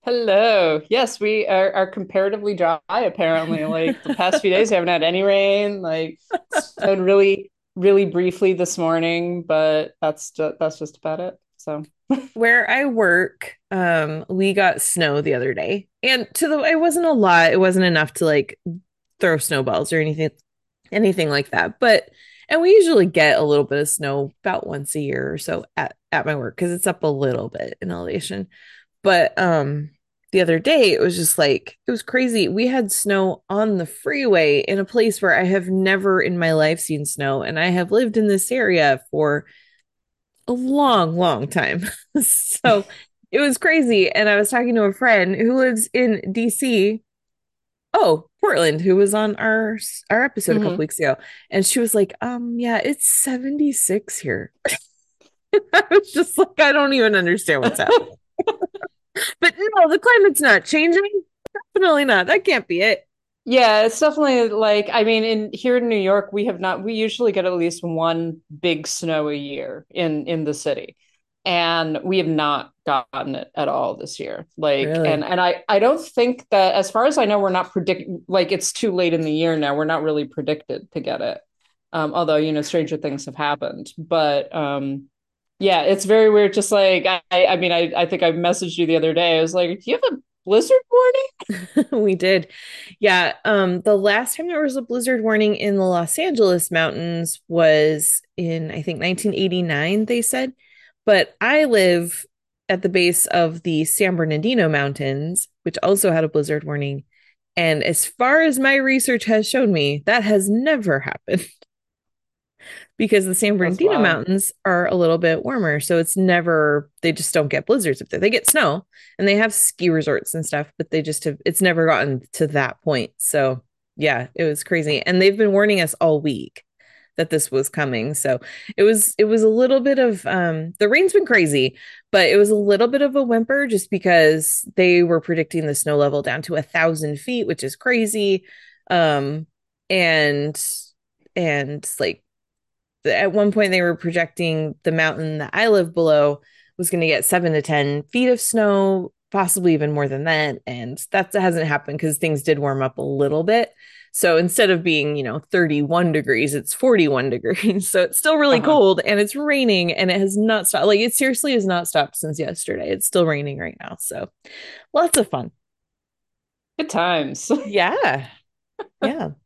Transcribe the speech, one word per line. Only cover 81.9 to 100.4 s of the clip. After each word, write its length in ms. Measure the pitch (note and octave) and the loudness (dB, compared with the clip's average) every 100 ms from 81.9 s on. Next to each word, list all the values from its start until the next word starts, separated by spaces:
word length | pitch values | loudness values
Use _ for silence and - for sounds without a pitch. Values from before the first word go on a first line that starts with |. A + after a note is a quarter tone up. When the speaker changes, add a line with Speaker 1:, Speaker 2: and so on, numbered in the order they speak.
Speaker 1:
Um, 220 | E3 D3+ | -6 -4
although, 240 | E3+ D#3+ D3+ | -2 0 0
you 160 | D#3 | 0
know, 80 | D3+ | -4
stranger 340 | D3 E3+ D#3 D3+ | -2 -4 -4 -6
things 300 | D3+ C#3 C#3 | -6 -8 -12
have 100 | C3 | -6
happened. 560 | D3 C#3+ D3 - - - | -4 -4 -6 -10 -16 -18
But, 580 | D#3+ E3 D3+ C#3+ C3+ - | -4 0 2 0 -4 -6
um, 540 | D3 C#3+ C#3 C#3 C#3 _ _ _ _ _ | -4 -4 -6 -8 -12 _ _ _ _ _
yeah, 240 | G3 E3+ | 0 2
it's 240 | D3 G3 G3 | 2 0 2
very 220 | A3 A3 | 6 6
weird. 220 | G#3 G3+ | 6 4
Just 180 | G3+ G3 | 2 0
like, 340 | G#3 F#3+ F3+ F3+ | 2 4 2 0
I, 160 | F3+ _ | -2 _
I 240 | F3+ - F3+ | 2 4 2
mean, 160 | F3+ | 0
I, 220 | E3+ E3+ - | 0 0 -2
I 120 | E3+ | -2
think 160 | F#3 | 0
I 80 | E3+ | 0
messaged 480 | E3 F3 F3 F3+ E3 | 0 -2 -2 -4 -4
you 80 | D#3+ | 0
the 80 | D#3+ | 2
other 180 | D#3+ | 2
day. 240 | D#3+ F3 D#3+ | 0 2 2
I 60 | |
was 100 | E3 | 0
like, 160 | F3+ F3 | 0 -2
"Do 220 | F#3+ - | -4 -4
you 80 | A#4+ | -2
have 120 | B4+ | -2
a 40 | C4+ _ _ | -4 _ _
blizzard 380 | - - - C5 - | 0 2 4 2 4
warning?" 960 | A#4+ B4+ C5 C5+ _ - F#3 F3+ - B3+ | 4 4 2 -4 _ -10 -8 -2 -2 0
Speaker 2:
<laughs> 120 | A#3+ | 0
We 120 | G#3 F#3 | 0 0
did. 320 | F#3 F#3+ E3 - - - - - | 2 0 -2 -18 -20 -20 -20 0
Yeah. 340 | G#3 F#3 E3+ - - | 2 2 0 -4 0
Um, 360 | G3+ F#3 F3+ | 2 2 -2
the 140 | F#3+ G#3 | -2 0
last 400 | G3+ G#3 B3+ - | 2 0 -2 -8
time 120 | E4+ | -6
there 160 | D#4+ | -2
was 120 | D4+ C4 | -2 -4
a 60 | |
blizzard 400 | A#3 B3 A#3+ B3 | -6 -6 -2 -2
warning 340 | A3 G#3+ G#3+ G#3 | 0 2 0 0
in 200 | G#3 G3 | -2 0
the 80 | |
Los 340 | F#3 F3 E3+ - | 0 0 -2 -4
Angeles 540 | F4+ B3+ G3 F3 - | -2 2 2 2 0
mountains 720 | E3 D#3+ B2 E3+ E3+ E3+ - _ | 0 -2 -4 -6 -6 -6 -10 _
was 760 | E3+ D#3+ D#3 D#3 D3+ D3 - _ - | 2 4 4 2 0 -2 -4 _ -8
in, 340 | E3+ E3 D#3 | -6 -4 -6
I 100 | F3 | -8
think, 160 | D#3 D#3+ | -8 -4
nineteen 380 | F3 F3+ G#3 - | -4 -2 -2 -2
eighty-nine, 720 | F#3 F3+ E3+ D3 D#3+ G#3 A3 | -2 -2 -2 -2 0 -2 0
they 180 | A#3+ | -2
said. 300 | A#3 B3+ | -2 -4